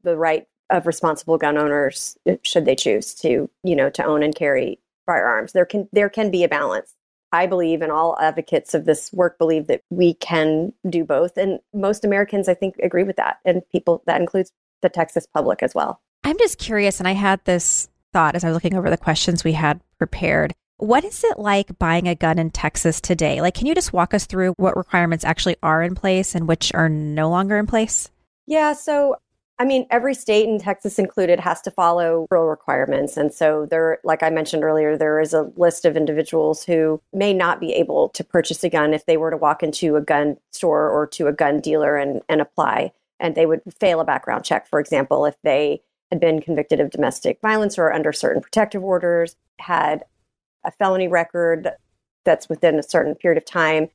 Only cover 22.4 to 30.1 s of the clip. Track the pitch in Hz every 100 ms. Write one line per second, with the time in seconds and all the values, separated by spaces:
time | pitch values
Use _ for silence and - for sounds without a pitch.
22.4 | 165 - 156 - 170 156 - 170 151 143
23.4 | 180 - 254 330 - 185 175 208 - 190
24.4 | 185 180 185 - 175 185 170 165 165 160
25.4 | 185 170 160 160 175 185 196 185 185 175
26.4 | 165 180 - - 160 151 151 151 156 175
27.4 | 196 208 208 226 220 - - _ _ _
28.4 | - 311 302 294 - 294 285 - _ _
29.4 | _ - 262 262 247 240 269